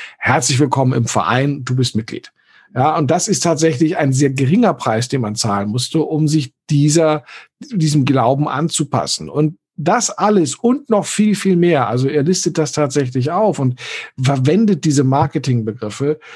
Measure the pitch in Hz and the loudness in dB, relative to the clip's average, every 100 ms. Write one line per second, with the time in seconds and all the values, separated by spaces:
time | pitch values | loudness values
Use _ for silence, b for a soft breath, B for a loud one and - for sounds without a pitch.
0 | B B - 147 - 131 143 135 127 127 | B B -2 0 0 2 2 2 2 0
1 | 110 110 85 123 143 143 127 127 123 107 | -2 0 0 0 0 -4 -4 -2 -2 -2
2 | 110 - - _ b b b 123 143 165 | -6 -12 -16 _ b b b 0 0 2
3 | 135 170 175 185 175 151 160 135 156 180 | 0 0 0 0 0 2 0 2 0 0
4 | 143 131 143 135 131 202 220 143 127 110 | 0 2 0 0 0 4 2 2 -2 -2
5 | 123 139 107 107 113 101 101 123 - 160 | -2 -2 -4 -4 -2 -2 -2 -4 -2 -2
6 | 151 156 156 156 127 _ - 147 147 160 | -2 0 0 0 -2 _ -2 2 4 4
7 | 156 151 B B B - 294 214 156 147 | 2 0 B B B -20 -8 -2 0 2
8 | 131 131 117 139 147 135 156 - 143 120 | 2 2 2 2 0 -2 -4 -4 -2 -4
9 | 71 - 78 135 156 - _ - 156 226 | -4 -6 -6 -2 -2 -2 _ -6 0 0
10 | - - 202 208 143 - 233 285 - 208 | -2 -2 2 2 0 0 0 0 0 -2
11 | 151 - 214 196 196 175 175 147 107 123 | 0 0 0 0 2 2 4 2 2 0
12 | 135 151 143 185 175 - 143 - 143 143 | 0 0 0 0 -2 -2 -4 -2 -2 0
13 | 131 131 131 175 214 147 131 127 B B | -2 -2 -2 0 0 0 -2 -2 B B
14 | B - 131 135 131 190 220 170 160 143 | B -4 0 2 2 4 4 2 2 2
15 | 131 139 156 156 135 120 110 107 107 - | 2 2 0 -2 -2 -2 -2 -6 -8 -4
16 | 143 151 B | -4 -4 B